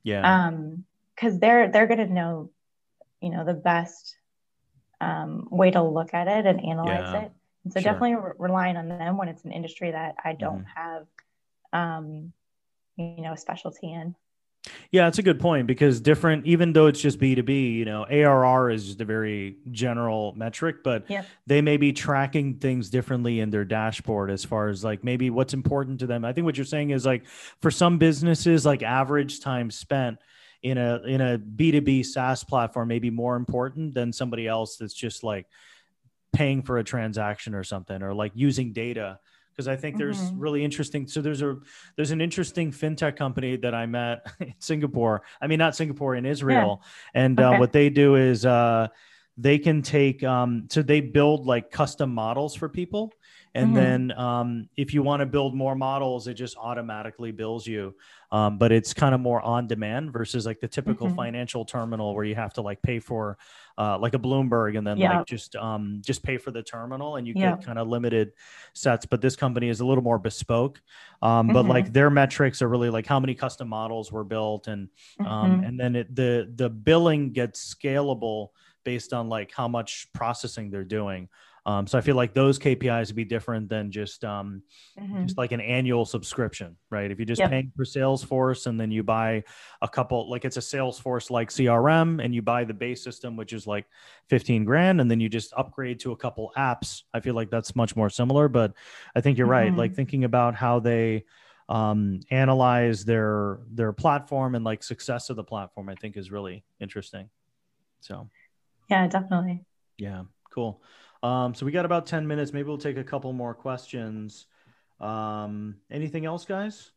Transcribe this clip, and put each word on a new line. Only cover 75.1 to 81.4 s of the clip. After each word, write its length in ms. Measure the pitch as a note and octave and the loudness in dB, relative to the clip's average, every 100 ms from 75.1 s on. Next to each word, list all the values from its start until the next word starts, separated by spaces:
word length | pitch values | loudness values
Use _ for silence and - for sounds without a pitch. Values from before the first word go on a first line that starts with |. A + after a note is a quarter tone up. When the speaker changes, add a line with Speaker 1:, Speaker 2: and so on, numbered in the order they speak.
| - | -8
Speaker 1:
um, 80 | G#3 G#2+ F#3 F#3 | -4 0 2 2
Speaker 2:
Mm-hmm. 60 | D3+ | 0
Speaker 1:
and 140 | B2 | -2
then 160 | B2 A#2+ | -2 -2
it, 180 | A#2 B2+ | -4 -2
the, 360 | B2+ A#2+ G2+ A#2+ | 2 0 -2 -4
the 140 | B2 | -4
billing 640 | A2 G#2+ E3 E3+ D3+ C#3 | 0 4 6 6 2 0
gets 400 | B2+ A#2+ - - | -2 -4 -6 -16
scalable 760 | - C#3+ C#3 C#3+ B2 A2+ G#2+ G2+ _ _ _ | -6 -2 0 0 -2 -4 -4 -8 _ _ _
based 300 | B2+ A#2+ - | -8 -6 -6
on, 160 | B2 A2+ | -6 -4
like, 220 | A2+ G2+ | -6 -6
how 140 | - A#2+ | -6 -4
much 440 | A#2+ A2+ - - | -4 -6 -12 -14
processing 560 | - A#2 A#2+ A#2 - G2+ | -6 -6 -4 -8 -10 -10
they're 140 | G2 | -10
doing. 440 | F#2 G#2+ G2+ F#2+ F2+ _ | -6 -4 -4 -8 -12 _